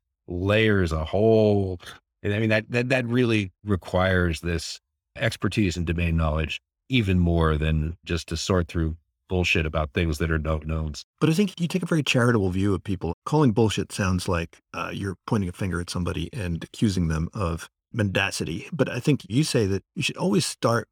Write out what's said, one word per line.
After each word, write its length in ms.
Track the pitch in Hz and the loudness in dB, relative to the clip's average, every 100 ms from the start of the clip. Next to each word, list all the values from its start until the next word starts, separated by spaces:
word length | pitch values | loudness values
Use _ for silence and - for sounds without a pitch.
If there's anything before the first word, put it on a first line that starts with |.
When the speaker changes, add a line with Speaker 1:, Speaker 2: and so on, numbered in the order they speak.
| _ _ | _ _
Speaker 1:
layers 680 | - 90 98 107 110 101 87 | -10 -2 2 4 4 4 2
a 100 | 80 | 0
whole, 800 | 78 95 113 110 107 101 95 90 - - _ _ | -2 2 4 6 6 4 0 -6 -12 -20 _ _
and 100 | 104 | -4
I 60 | 104 | 0
mean, 100 | 110 | 2
that, 160 | 110 110 | 2 0
that, 180 | 120 123 | -2 0
that 160 | 131 117 | 0 0
really 440 | 123 117 110 95 _ | 2 2 2 -2 _
requires 760 | 104 95 - 90 92 92 87 80 | -2 -2 0 2 4 4 2 0
this 400 | 85 82 - - _ _ _ - | -4 -4 -6 -14 _ _ _ -4
expertise 580 | 120 - 98 117 95 | -4 -2 -2 0 0
and 100 | 87 | 0
domain 300 | 82 85 85 | -2 0 0
knowledge 460 | 82 80 78 78 - _ _ - | 2 2 0 -2 -6 _ _ -2
even 320 | 127 98 90 | 0 2 2
more 380 | 87 85 80 78 | 4 4 2 2
than 400 | 78 78 78 82 | 0 0 -2 -6
just 240 | - 85 - | -6 -6 -4
to 80 | 82 | -6
sort 320 | - 92 85 | 0 0 0
through 260 | 87 80 80 _ _ - | -2 -4 -6 _ _ -4
bullshit 380 | 92 85 90 | -2 0 0
about 260 | 76 80 76 | 0 -2 -2
things 260 | 98 82 76 | 0 0 0
that 100 | 82 | -2
are 80 | 80 | -2
known 240 | 78 78 78 | -2 -4 -4
knowns. 360 | 80 78 73 - - | -4 -4 -8 -14 0
Speaker 2:
But 120 | 160 | 2
I 20 | |
think 260 | 165 202 - | 2 0 -2
you 80 | 170 | -4
take 140 | 185 | -4
a 60 | 175 | -2
very 160 | 165 | -2
charitable 480 | 131 127 120 113 95 | 0 2 4 4 2
view 240 | 92 101 | 0 0
of 80 | 90 | 0
people. 320 | - 92 82 - | -4 -6 -6 -6
Calling 280 | - 151 143 | -2 2 4
bullshit 380 | 104 110 101 87 | 4 2 0 -4
sounds 360 | - 95 92 - | -2 -2 -2 -2
like, 320 | 85 82 - _ | -2 -4 -12 _
uh, 160 | 85 87 | -10 -8
you're 240 | 95 98 87 | -6 -8 -8
pointing 240 | - 113 90 | -2 -2 -2
a 20 | |
finger 300 | - 98 85 | -4 -4 -4
at 80 | 87 | -4
somebody 400 | 92 87 85 85 | -4 -4 -4 -6
and 320 | 131 90 80 | -6 -6 -6
accusing 440 | - - 110 92 82 | -8 0 0 2 0
them 220 | 80 82 | 0 -2
of 340 | 107 90 82 - _ _ | -4 -4 -4 -10 _ _
mendacity. 760 | 117 101 98 98 - 85 82 - | -2 0 0 -2 -4 -6 -8 -6
But 160 | 147 127 | -2 -2
I 120 | 123 | 0
think 260 | 156 135 - | 0 0 0
you 160 | 117 | 0
say 220 | 156 127 | 2 2
that 160 | 98 98 - | 2 -2 -6
you 80 | - | -6
should 140 | 135 - | -6 -2
always 280 | 180 202 | 0 0
start 420 | - - 120 117 - | 0 -2 0 0 -2